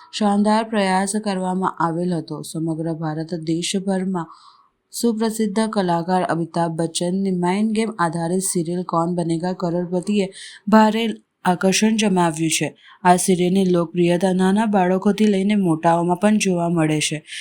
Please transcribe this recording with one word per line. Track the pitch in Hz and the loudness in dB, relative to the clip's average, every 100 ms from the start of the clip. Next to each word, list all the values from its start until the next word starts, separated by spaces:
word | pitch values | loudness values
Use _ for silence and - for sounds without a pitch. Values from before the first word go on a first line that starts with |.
| - | -16
શાનદાર | - 208 202 208 220 220 | -2 0 2 2 2 0
પ્રયાસ | 220 190 185 196 214 214 | -2 0 0 0 -2 -4
કરવામાં | 185 185 185 185 - | -2 -2 -2 -2 -2
આવેલ | 165 165 180 165 | -2 -2 -2 -4
હતો. | 151 151 | -6 -10
સમગ્ર | - 160 160 160 165 160 | -10 -6 -4 -4 -4 -4
ભારત | 160 156 160 170 160 | -6 -6 -6 -6 -4
દેશભરમાં | 165 175 196 190 190 190 180 160 - - _ _ _ _ | -4 -2 -4 -2 -2 -2 -4 -6 -14 -20 _ _ _ _
સુપ્રસિદ્ધ | - 233 214 226 220 214 208 220 | -2 -2 0 -2 -2 -2 -2 -2
કલાકાર | 214 180 170 170 185 - | 0 0 0 0 0 0
અમિતાભ | 160 165 170 170 160 | -2 -2 -2 -2 -2
બચ્ચનની | 165 - 175 190 196 180 | -4 -4 -2 -2 -2 0
માઇન્ડ | 175 196 220 | 0 0 0
ગેમ | 214 220 - | 0 -2 -2
આધારિત | 170 170 165 190 | -2 -2 -2 -2
સિરિયલ | 185 180 160 180 | -2 -2 -2 -4
કૌન | 175 170 170 | -2 -2 0
બનેગા | 175 170 165 180 | -2 -2 -2 -4
કરોડપતિએ | 180 175 175 170 180 180 208 185 - - - 202 | -4 -2 -2 -2 -4 0 -2 -2 -6 -20 -12 2
ભારે | 220 214 220 226 208 _ _ | 6 6 2 -2 -6 _ _
આકર્ષણ | 185 180 190 185 220 220 | -2 2 2 2 2 2
જમાવ્યું | 214 185 170 156 160 - | 2 2 2 0 -2 -2
છે. | 151 - - - | -4 -8 -20 0
આ | 180 180 | 4 4
સિરિયલની | - 175 180 196 185 | 4 2 2 2 2
લોકપ્રિયતા | 175 165 175 175 175 190 | 2 0 0 2 2 2
નાના | 185 185 208 226 | 2 2 2 2
બાળકોથી | 202 180 185 208 196 214 | 2 2 2 2 2 2
લઈને | 190 202 214 | 2 2 2
મોટાઓમાં | 175 156 170 170 175 180 | 2 2 2 2 2 2
પણ | 208 208 | 2 2
જોવા | 196 175 170 | 2 0 0
મળે | 170 156 151 | 2 2 0
છે. | - 156 - - | -2 -6 -10 -16